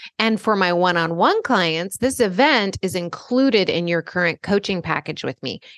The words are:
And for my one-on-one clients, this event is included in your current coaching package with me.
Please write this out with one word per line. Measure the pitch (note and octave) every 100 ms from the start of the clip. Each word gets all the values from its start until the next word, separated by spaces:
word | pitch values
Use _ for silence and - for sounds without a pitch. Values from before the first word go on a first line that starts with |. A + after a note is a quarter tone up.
| - -
And | A3 A3
for | - G3+
my | F3+
one-on-one | F3 F3+ F3 E3 E3+ A#3+ G#4+
clients, | G#4+ A3+ E3+ D#3+ F#3+ -
this | B3+ C4
event | G#3+ F3+ C#4+ C4 G3 -
is | F#3+ F3+
included | F3 - - B3 C4+ A3 F#3
in | E3+ F3
your | E3+
current | E3 F3+ F3 D#3+
coaching | - G3+ G3+ F#3
package | E3 D3+ D#3 D3+ C3+
with | B2+
me. | C3 F#2 -